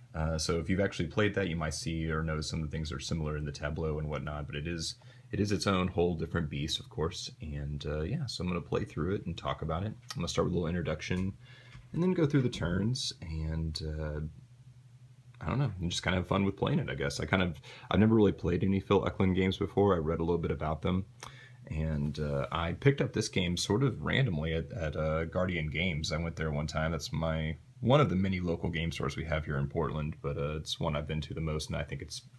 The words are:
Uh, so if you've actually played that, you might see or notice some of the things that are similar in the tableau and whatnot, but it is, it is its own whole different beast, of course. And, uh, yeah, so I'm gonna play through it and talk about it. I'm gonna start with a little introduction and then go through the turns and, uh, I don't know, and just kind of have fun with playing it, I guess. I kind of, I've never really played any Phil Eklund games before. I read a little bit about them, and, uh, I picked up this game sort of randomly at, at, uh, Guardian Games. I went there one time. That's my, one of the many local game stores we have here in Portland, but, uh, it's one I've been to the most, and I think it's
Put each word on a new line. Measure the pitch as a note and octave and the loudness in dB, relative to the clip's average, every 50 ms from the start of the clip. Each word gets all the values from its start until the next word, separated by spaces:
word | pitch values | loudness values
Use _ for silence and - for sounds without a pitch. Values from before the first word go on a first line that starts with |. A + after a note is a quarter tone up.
| - - - | -18 -10 -4
Uh, | D#2+ D#2+ D#2+ D#2+ | -2 0 0 0
so | D#2 - - E2+ E2+ | 0 0 0 -2 0
if | - F2+ | 0 2
you've | F#2 F#2 | 2 2
actually | G2 - - - F2 | 2 0 0 -2 -4
played | D2+ - A2 G#2 G2 - | -2 2 2 2 2 2
that, | G2 G2 | 0 0
you | F2 E2 | 0 0
might | E2 D#2+ D#2+ - | -2 -2 -2 -4
see | - - E2 E2 D#2+ D#2+ D#2+ | -4 -4 -2 -2 -2 0 0
or | D#2 D#2+ | 0 0
notice | D#2+ D#2+ D#2 D#2 D#2 - | 0 0 -2 -2 -4 -4
some | - E2 | -4 -4
of | D#2 D2+ | -4 -4
the | D#2+ | -4
things | D#2+ D#2 D2+ | -4 -4 -4
that | - | -6
are | C#2 | -6
similar | - - E2+ E2 D2+ D2+ D2+ | -4 -4 -2 -2 -2 -2 -2
in | D2 D2+ | -4 -4
the | C#2+ | -6
tableau | C#2 - E2 D2+ D2+ E2 D#2+ D#2 D2 | -6 -4 -4 -4 -2 -2 -2 -2 -2
and | D2+ D#2 D2 | -2 -4 -4
whatnot, | D2 C#2+ D2 D2+ D2+ D2 D2 | -4 -4 -4 -4 -6 -6 -6
but | D2 - | -6 -6
it | D2 D2+ | -6 -4
is, | E2+ F2 E2 D#2 - - - - - - - - - | -4 -6 -6 -6 -8 -10 -12 -16 -20 -20 -20 -14 -6
it | - G2 | -2 0
is | G#2 G2+ G#2 | 2 2 2
its | F2 - | 2 2
own | G#2 G2 F#2 F#2 | 2 4 4 2
whole | F2+ - - F2 F2 F2 | 2 2 2 2 2 2
different | D#2+ E2 D#2 - F2 D#2+ D2+ | 0 -4 -2 -2 -2 -2 -2
beast, | D2+ C#2+ D2+ - - - | -2 -4 -2 -2 -2 -4
of | - - | -6 -6
course. | - - D2+ F2+ - - - - - - | -4 -2 -2 -2 -2 -6 -10 -12 -12 -10
And, | - D2+ C#2+ C#2+ C#2+ D2 D2 C#2+ C#2+ | -8 -8 -6 -6 -4 -4 -6 -6 -4
uh, | C#2+ D2 D2+ | -4 -2 -2
yeah, | D#2+ F2+ B2+ F3 C#3 | -2 -2 -2 -2 -4
so | A2 - - F2 | -4 -4 -4 -2
I'm | F2+ | -2
gonna | F2+ E2+ | -2 -2
play | - - F2 F2 G#2 | -2 -2 -2 -2 -2
through | - - - - F2+ G2+ | -2 -4 -2 -2 0 0
it | - - | -2 -2
and | F2 E2 | -6 -8
talk | - - C#2 C#2 - | -4 -4 -4 -4 -2
about | - D#2+ D#2+ E2 G2 | -2 -2 -2 -2 -2
it. | A2+ - | -4 -6
I'm | - - - - | -8 -12 -10 -6
gonna | - F2 | -6 -4
start | - - - F2 | -2 0 2 2
with | F2+ | 2
a | F2 | 2
little | F2 F2 | 0 0
introduction | D#2+ F2 F2 D#2+ D#2 D#2+ - - - F#2 F2+ F#2+ G2 - - - - - - - - - - - - - | 0 0 0 0 -2 -2 -4 -2 -2 -2 0 0 -2 -4 -8 -14 -20 -20 -20 -20 -20 -20 -20 -16 -8 -2
and | D#3 F3 | 0 0
then | F#3 F3+ | 2 2
go | F3 D#3+ | 2 2
through | C#3 D3 C#3 | 4 4 4
the | B2 - | 2 2
turns | - - - E2+ F2+ F#2+ G2 A#2+ C3 - - - - - | 0 0 0 0 2 2 2 0 0 -2 -4 -6 -8 -8
and, | - E2 D#2+ D#2+ D#2 D#2 D#2+ D#2+ D#2+ D#2+ D#2 - D#2+ | -8 -6 -4 -2 -2 -2 -2 -2 -2 -2 -4 -4 -6
uh, | D#2 D2+ D#2 D#2 D2+ D2+ D2+ D#2 D2+ - - - - - - - - - - - - - - - - - - - - - - | -6 -4 -4 -4 -4 -4 -4 -6 -6 -8 -12 -20 -20 -20 -20 -20 -20 -20 -20 -20 -20 -20 -20 -20 -20 -20 -20 -20 -20 -14 -8
I | - | -4
don't | - G2+ C3 | -2 0 2
know, | C#3+ A2 F#2 F#2 | 0 0 0 -2
and | E2+ F2 | -2 -2
just | - - - | -2 -2 0
kind | F#2 F2+ | 2 2
of | F#2 F2+ | 2 2
have | |
fun | - - G2 G2 | 2 2 4 4
with | G2 - | 2 2
playing | - F#2+ G2+ - F#2+ | 2 0 2 2 2
it, | - C2+ | 0 -2
I | B1+ | -2
guess. | C#2 - C#2+ - - | -2 -2 -2 -2 -2
I | E2 | -2
kind | E2+ G2 F#2+ | 2 2 4
of, | F2+ F2+ D#2 - - - - - - - | 4 2 0 -4 -10 -18 -18 -12 -4 2
I've | - A2 | 6 8
never | A2 A2 A2+ | 8 8 10
really | A2 G#2 F#2+ - | 10 8 8 6
played | - - E2 F2 E2+ F#2+ | 4 2 2 2 4 4
any | F#2+ G2 F#2+ | 4 4 4
Phil | - - G2+ F#2 - | 4 6 6 6 6
Eklund | - - - G2 F#2 F2+ | 4 2 4 4 4 6
games | F#2 F#2+ F#2+ F#2 | 6 4 4 2
before. | - - - - F#2+ G2+ G2+ F2+ | 2 0 0 4 6 6 6 6
I | E2+ | 4
read | D2 D#2+ E2 D#2+ | 4 2 0 2
a | E2 | 2
little | E2 F2 E2 | 2 2 2
bit | D#2 D2+ | 2 0
about | D#2+ D2 D#2 D#2 D#2 D2+ | -2 0 0 -2 0 0
them, | - F#2 F2+ F#2 F#2+ - - - - - - - - - - - - | 0 2 2 2 0 -4 -10 -18 -16 -16 -16 -18 -20 -20 -20 -16 -10
and, | - - D#2 D#2 D#2+ D#2 D2 D2 D2+ C#2+ D#2 | -6 -2 0 0 0 0 0 0 -2 -2 -2
uh, | D2+ D2 C#2+ C#2 B1 - | -2 -2 0 0 -2 0
I | - E2 E2+ E2+ E2+ | -2 -2 0 -2 0
picked | - - C#3 C#3 - | 4 4 4 4 4
up | D3 A2+ - | 2 -2 0
this | E2+ - - | -2 -2 0
game | - F#2+ F2+ F2 F2 | 0 0 0 0 0
sort | - - - G2+ A#2+ | -2 0 2 2 2
of | C#3+ B2+ - C#2+ | 2 2 0 -2
randomly | D2+ D#2+ F2+ A#2+ C#3 A2 E2+ D2 D#2+ E2 D#2+ | -2 0 2 2 2 2 0 0 -2 0 -2
at, | E2 D#2 - - | -2 -4 -4 -6
at, | - E2 D2+ C#2+ | -4 -4 -4 -2
uh, | E2 D#2 D#2 D#2 D#2+ E2 | -2 0 0 0 0 -2
Guardian | D#2+ - F#2 F#2 F#2 F2+ E2 D#2 D2+ | -2 -2 -2 0 0 0 -2 -2 -2
Games. | C#2 D#2 F2+ F#2 D#2 D2 D#2 - | -2 0 0 0 0 -2 -4 -4
I | D#2 | -2
went | D#2+ E2+ E2 D#2+ | -2 -4 -4 -4
there | D#2 D#2+ D#2 | -4 -4 -2
one | D2 D2 D#2 | -2 -2 -2
time. | D2+ - D#2+ D#2+ E2 | -2 -2 -2 -2 0
That's | E2 D#2 - - D#2 | -2 -2 -4 -4 -4
my, | D#2+ D#2+ D#2+ D#2+ D#2+ D#2 D#2 D#2 - - - - - | -2 -2 0 -2 -2 -2 -4 -6 -8 -10 -18 -10 -2
one | A#2+ A#2 C3+ D3+ | 2 4 6 6
of | C3+ F2+ | 6 4
the | F2+ | 2
many | F#2 G2 F#2+ F#2+ F2+ | 2 2 0 0 0
local | F2+ F2 E2 - - E2+ | 0 -2 -2 0 -2 -2
game | E2+ D#2+ E2 E2 | -2 -2 -2 -2
stores | - - - C#2 C#2+ | -2 -2 -2 -4 -2
we | D#2+ E2 | -4 -4
have | D#2+ D#2 D2+ D2 | -2 -2 -2 -2
here | D2+ D2 | -2 -2
in | C#2 C#2 | -2 -2
Portland, | C#2 - E2+ D#2 - - D2+ D2 D#2 - - | -2 0 -2 -2 -2 -2 -4 -4 -4 -6 -6
but, | - C#2+ C#2+ | -6 -6 -4
uh, | D#2+ D2 D2 D#2 | -4 -4 -4 -4
it's | D#2 D2+ - - - | -6 -6 -6 -6 -4
one | F2 E2 D2 | -2 -2 -2
I've | D2 D2+ | -2 -4
been | D#2 D#2 D#2 | -4 -4 -4
to | - - D#2+ | -4 -4 -6
the | E2 | -4
most, | E2 D#2 D2+ D#2 - | -4 -2 -2 -4 -4
and | - E2 | -4 -6
I | D2 D2 | -6 -6
think | - - C#2 - | -6 -8 -10 -10
it's | - - - - - - | -10 -12 -14 -14 -16 -20